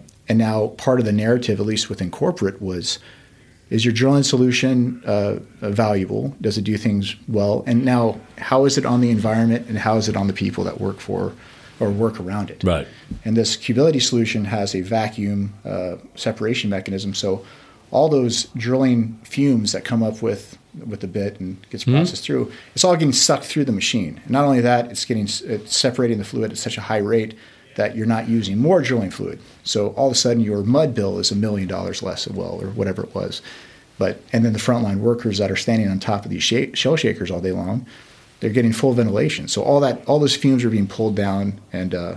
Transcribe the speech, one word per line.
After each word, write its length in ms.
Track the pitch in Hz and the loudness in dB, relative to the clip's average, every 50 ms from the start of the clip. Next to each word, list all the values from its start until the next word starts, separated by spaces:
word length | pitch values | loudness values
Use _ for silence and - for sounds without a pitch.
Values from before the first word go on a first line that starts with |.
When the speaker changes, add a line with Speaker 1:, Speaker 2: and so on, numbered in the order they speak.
| - - _ _ _ - | -14 -18 _ _ _ 2
Speaker 1:
and 100 | 113 113 | 2 4
now 300 | 113 110 110 110 107 107 - - | 4 4 2 0 0 -2 -4 -2
part 220 | - 135 127 127 | 0 2 2 2
of 40 | 117 | 2
the 60 | 107 | 2
narrative, 480 | 104 104 107 113 123 123 123 - 104 101 | 2 2 4 2 2 2 2 0 0 0
at 60 | 104 | 0
least 220 | 107 110 98 - - | -2 -2 -2 -4 -6
within 220 | 104 - 98 87 | -6 -6 -6 -6
corporate, 520 | - - 139 180 175 - 104 98 98 - | -4 -2 -2 -2 0 0 -2 -2 -2 -4
was, 360 | 104 95 90 87 85 - - - - - - - - - - - - - - _ _ _ | -6 -6 -6 -4 -6 -6 -8 -8 -10 -20 -20 -20 -20 -20 -20 -20 -20 -20 -20 _ _ _
is 140 | 117 110 113 | -2 2 2
your 100 | 120 107 | 2 2
drilling 280 | 110 131 135 139 143 | 4 4 4 4 4
solution, 800 | 135 - - 123 127 127 123 - 135 131 131 123 120 120 - - - | 4 4 4 4 4 4 4 2 2 2 2 2 2 0 -2 -6 -4
uh, 320 | 117 104 104 101 101 104 101 - - - - | -2 0 0 0 0 -2 -4 -8 -14 -14 -8
uh, 80 | - 104 | -6 -2
valuable? 640 | 101 110 113 107 104 98 95 98 104 107 123 139 - - | 0 2 2 2 2 2 0 0 -2 -4 -4 -4 -6 -2
Does 180 | - 110 104 110 | -2 -2 -2 0
it 40 | 98 | -2
do 120 | 104 107 | -2 -2
things 400 | 101 - 113 101 101 98 101 - - - - | 0 0 0 0 0 -2 -4 -8 -10 -8 -2
well? 360 | 113 104 101 101 107 123 - | 0 0 2 2 0 0 0
And 180 | 135 120 117 131 | 2 2 2 4
now, 360 | 127 123 123 117 113 104 - - - - - | 4 4 4 2 2 0 -4 -12 -18 -16 -12
how 260 | - - 131 135 139 | -2 2 4 4 4
is 100 | 139 139 139 | 4 2 2
it 60 | 123 | 0
on 140 | 120 123 123 | 2 2 4
the 100 | 123 120 | 4 4
environment, 560 | 117 107 104 110 110 113 117 113 113 120 - - | 2 2 2 2 2 4 4 4 2 0 -2 -4
and 100 | 110 107 | -6 -2
how 180 | - 117 110 | 0 2 2
is 120 | 110 104 110 | 2 2 0
it 80 | - | 0
on 100 | 98 98 | 0 0
the 60 | 98 | 0
people 300 | 95 - 101 98 98 - 92 | 0 0 -2 -2 -2 -2 -4
that 160 | 95 - - | -4 -4 -4
work 200 | 101 98 98 95 | -6 -6 -6 -6
for 320 | - - 98 95 95 95 - - - - - - - - - - | -6 -6 -4 -2 -4 -4 -6 -12 -20 -20 -20 -20 -20 -20 -6 -2
or 100 | 110 101 | -2 0
work 300 | 101 101 113 110 110 - | 2 2 0 0 0 -4
around 300 | 90 90 101 104 98 85 | -8 -6 -4 -6 -6 -6
it? 120 | - - | -6 -2
Speaker 2:
Right. 240 | - 92 85 73 67 - - - - - - - - | 0 0 0 0 -2 -8 -14 -20 -14 -14 -14 -10 -4
Speaker 1:
And 120 | 110 110 | 0 2
this 200 | 113 113 110 - | 2 2 0 -2
Qbility 440 | - - - 117 123 147 165 151 131 | -4 -4 -2 2 4 4 4 4 2
solution 440 | 120 - 127 117 113 107 - 110 101 | 0 2 2 2 0 0 0 -2 -2
has 300 | 98 113 107 101 101 - | -2 -2 -2 -2 -2 -2
a 80 | 95 | -4
vacuum, 720 | 90 98 113 110 107 107 110 110 101 101 101 101 98 101 101 - - | -2 -2 -2 0 0 -2 -4 -4 -4 -2 -2 -2 -2 -4 -6 -12 -10
uh, 320 | 101 101 95 92 90 87 - - - _ | -8 -6 -6 -6 -6 -8 -10 -14 -20 _
separation 560 | - - 117 107 - 107 110 127 - - 104 | -6 -4 -4 -4 -2 -2 -2 -2 -2 -2 -2
mechanism. 440 | 101 95 98 - 98 95 104 98 98 | -4 -4 -4 -4 -6 -4 -4 -6 -6
So 300 | - - 98 95 - - - - - - - - - - - | -4 -2 -2 -2 -4 -6 -16 -20 -20 -20 -20 -20 -20 -12 -2
all 180 | - 123 151 160 | 2 2 4 4
those 360 | 151 139 123 117 113 - - - - | 4 2 2 2 0 -2 -6 -6 -8
drilling 640 | 123 113 120 127 131 135 127 123 117 113 110 113 - - | -6 -2 0 2 2 4 4 4 2 2 -2 -4 -12 -16
fumes 480 | - - 135 143 143 127 113 104 98 | -8 -2 0 2 4 4 2 2 -2
that 120 | - 101 - | -4 -4 -4
come 180 | - 123 113 | -2 0 2
up 200 | 113 110 107 - | 2 0 -2 -2
with, 340 | 113 110 104 101 - - - - _ _ - - - | -2 -2 -2 -4 -8 -18 -20 -20 _ _ -20 -14 -12
with 140 | 117 104 98 | -10 -10 -8
the 80 | - 95 | -10 -6
bit 320 | 90 107 98 104 - - | -4 -4 -4 -4 -4 -6
and 160 | 95 92 92 - - _ | -10 -10 -10 -12 -14 _
gets 140 | - - - | -12 -4 0
Speaker 2:
Mm-hmm. 120 | 120 127 | 2 4
Speaker 1:
processed 280 | 143 175 175 - - - | 4 2 2 -2 -8 -6
through, 280 | - 139 127 117 - - - - - _ | -2 -2 -2 -2 -4 -8 -18 -20 -10 _
it's 100 | - - | 2 4
all 100 | 185 180 | 4 4
getting 180 | 165 - 139 | 4 4 2
sucked 320 | 127 - - - 151 - - | 2 2 2 2 2 0 -2
through 200 | - - 151 143 | -4 -2 -2 0
the 80 | 131 | 0
machine. 480 | 110 95 - - - 113 92 76 76 - - | 0 -2 -2 -2 0 -2 -2 -2 -8 -12 -6
And 60 | - | -2
not 140 | 120 135 147 | 2 2 4
only 160 | 143 135 123 | 4 4 4
that, 300 | 120 120 123 123 120 - | 4 4 4 2 0 -2
it's 140 | - - - | -8 -10 -4
getting 200 | - 120 110 104 | -4 -2 -2 -2
s-, 160 | 101 - - | -4 -6 -8
it's 360 | - - 113 104 110 - - | -6 -6 -6 -6 -4 -4 -2
separating 420 | - - 131 120 - 123 117 117 104 | 0 0 0 2 2 2 2 2 0
the 60 | 98 | -2
fluid 280 | - - 123 110 107 | -6 -4 -4 -4 -4
at 60 | - - | -4 -6
such 200 | - 117 - 110 | -8 -8 -8 -8
a 40 | |
high 160 | 104 - 110 107 | -4 -2 0 0
rate 360 | 101 104 117 113 110 107 - - - - - - - - - | 2 2 2 2 0 -2 -8 -16 -20 -20 -20 -20 -20 -12 -2
that 220 | - 104 107 - | -2 -2 -2 0
you're 100 | 113 107 | -2 0
not 220 | 113 113 113 117 113 | 2 0 0 0 0
using 300 | 117 117 101 95 98 107 | 0 0 0 0 0 2
more 240 | 131 160 190 175 | 4 4 4 4
drilling 280 | 135 123 131 113 101 90 | 2 2 0 0 -2 -4
fluid. 280 | - - 101 87 - - - - - - - | -6 -6 -8 -8 -8 -10 -16 -20 -20 -12 -8
So 240 | - - 107 104 98 - | -4 -2 0 -2 -2 0
all 100 | - 135 | 0 0
of 60 | 135 | 2
a 40 | 120 | 2
sudden, 260 | - - 123 120 117 | 2 2 2 2 2
your 200 | 113 104 104 101 | 2 2 0 0
mud 320 | 98 110 127 147 160 139 117 | 2 2 4 4 4 2 0
bill 240 | 113 98 98 92 92 | -2 -2 -2 -2 -2
is 120 | 95 - | -2 -2
a 60 | 104 | 0
million 320 | 101 107 107 104 101 95 90 | 0 0 0 0 -2 -2 -4
dollars 340 | 95 90 92 92 90 - | -4 -6 -6 -6 -6 -6
less 240 | - 95 85 - - | -6 -6 -6 -6 -8
a 60 | - | -8
well 260 | 98 95 90 87 90 90 | -6 -6 -6 -6 -6 -8
or 80 | 98 98 | -8 -8
whatever 340 | 101 113 98 98 92 - | -4 -2 -2 -2 -2 -4
it 120 | - - - | -8 -6 -6
was. 260 | - 98 95 - - - - - - - - - - - - _ - | -6 -6 -6 -8 -10 -14 -16 -20 -20 -20 -20 -20 -20 -20 -20 _ -2
But, 220 | 95 95 107 - - - | -2 -2 -2 -6 -8 -2
and 120 | - 117 113 | 2 2 2
then 80 | 117 | 2
the 60 | 107 104 | 2 0
frontline 400 | - - 120 120 117 101 98 98 | 0 0 0 0 0 0 -2 0
workers 400 | 104 117 117 120 - 113 98 98 | 2 0 0 2 -2 -2 0 0
that 120 | 101 95 | 0 0
are 60 | 95 | 0
standing 320 | - - - 113 113 107 98 | -2 0 0 0 2 2 0
on 100 | 95 95 | 0 -2
top 260 | - - 104 98 - | -2 -2 -2 -2 -4
of 60 | - | -6
these 120 | - 85 | -4 -2
sha-, 320 | - - 113 123 139 - - | -2 0 0 0 -2 -2 -4
shell 220 | - - 135 165 | -2 2 2 2
shakers 340 | 151 - 117 - - 98 90 | 2 2 0 0 -2 -4 -6
all 100 | 90 87 | -4 -2
day 120 | 90 95 | -2 -2
long, 340 | 90 92 90 92 104 - - - - - - - - - - - - _ | -2 -2 -2 -2 -4 -4 -4 -8 -20 -20 -20 -20 -20 -20 -20 -20 -12 _
they're 100 | - - | -4 0
getting 220 | 104 123 117 117 | 2 4 4 4
full 200 | 110 - - 135 | 2 2 2 2
ventilation. 560 | 120 120 117 107 98 107 143 156 - - 143 - | 4 4 2 2 2 0 0 0 -2 -4 -6 -4
So 140 | - - | -4 0
all 180 | - - 143 143 | 2 4 4 4
that, 240 | 143 127 113 - - | 4 2 0 -2 0
all 120 | - 139 151 | 0 2 4
those 180 | 147 139 139 | 4 2 2
fumes 280 | - - 139 135 123 120 | 2 2 2 4 4 2
are 60 | 113 | 2
being 180 | 110 107 98 95 | 2 2 0 0
pulled 260 | - - 110 110 101 | -2 -2 -2 0 0
down 440 | 101 101 98 98 98 101 98 101 - - - | 0 0 0 0 -2 -2 -4 -4 -6 -12 -10
and, 220 | - 90 92 92 87 | -8 -6 -4 -4 -4
uh, 220 | 90 87 87 - | -4 -6 -8 -10